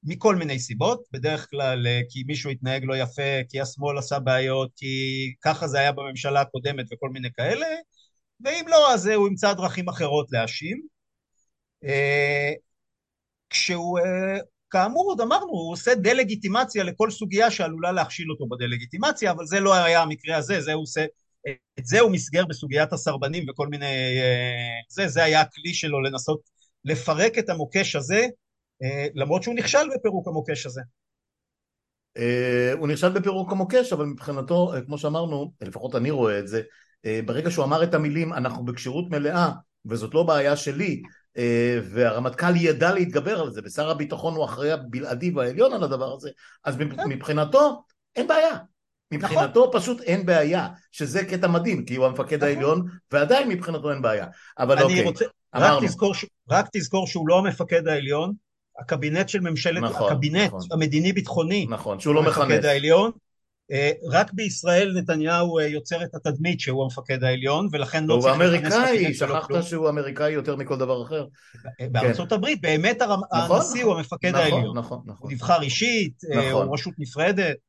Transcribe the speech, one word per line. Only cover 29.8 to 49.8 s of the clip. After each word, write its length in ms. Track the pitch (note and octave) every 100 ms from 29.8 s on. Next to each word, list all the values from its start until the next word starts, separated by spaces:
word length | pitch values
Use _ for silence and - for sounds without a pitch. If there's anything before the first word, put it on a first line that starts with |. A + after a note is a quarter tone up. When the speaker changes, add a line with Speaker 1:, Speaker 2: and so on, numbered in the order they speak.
| D4+ C4
Speaker 1:
בפירוק 320 | A3 F#3+ F3+
המוקש 380 | D#3 C3+ D3 C3+
הזה. 160 | B2 B2+ _ _ _ _ _ _ _ _ _ _ _ _ -
Speaker 2:
אה, 560 | A#2+ B2 B2 B2 B2 C#3
הוא 80 | D3+
נכשל 220 | D3 F3+
בפירוק 420 | F#3+ F#3+ F#3+ F#3
המוקש, 420 | G3 F#3 B3+ B3
אבל 120 | D#3+ D3
מבחינתו, 680 | C#3 - C#3 C3 F3 F3
אה, 80 | C#3
כמו 160 | B2+ D3
שאמרנו, 540 | D3+ D#3 E3+ C#3+ D3 -
לפחות 340 | G2 G2 B2+ B2+
אני 160 | B2
רואה 280 | D3 A2+ G2+
את 80 | G2
זה, 140 | A2 A2 _ _ _ A2
אה, 140 | A2 A2
ברגע 260 | B2 E3
שהוא 140 | E3+ C#3
אמר 180 | D#3
את 100 | F3
המילים, 400 | E3 D3+ D3+ E3
"אנחנו 320 | E3 B2+ A#2 B2
בכשירות 440 | A#2+ C3 C#3 F3
מלאה, 420 | D3+ C#3+ F3 E3 - _ _ G#2+
וזאת 280 | A#2 A2
לא 100 | D#3
בעיה 320 | E3 D3+ C#3 D3
שלי", 460 | - C#3 G3 - - _ _ -
אה, 420 | A#2+ A#2 A#2+ A#2+
והרמטכ"ל 720 | F#2 G2+ A#2+ A2 B2+ B2 F3 F3
ידע 380 | E3 C#3+ E3
להתגבר 480 | G3 F3+ D3 C#3+ G#3
על 100 | D3+
זה, 100 | G#2+
ושר 260 | G#2 A#2 D3+
הביטחון 460 | D#3+ D3 D3 E3 D#3+
הוא 100 | D3+
אחראי 260 | - C#3+
הבלעדי 600 | D#3 B2+ B2 C#3 B2 F3
והעליון 420 | F3 B2 C#3 C4
על 100 | A#3+
הדבר 300 | D#3+ C3 C3 C3+
הזה, 140 | C#3+ - - -
אז 140 | - B2+
מבח-, 180 | D3 C3
Speaker 1:
כן. 140 | F#4
Speaker 2:
מבחינתו 760 | C3 - D3+ D3+ C4 D4 A#3+ _ _ _ -
אין 120 | C4+
בעיה. 220 | D#4 D#4+
Speaker 1:
נכון. 160 | A3+ - _ _ _ _
Speaker 2:
מבחינתו 600 | D3+ F#3+ D#3+ C#3 A3+ B3+
פשוט 280 | B3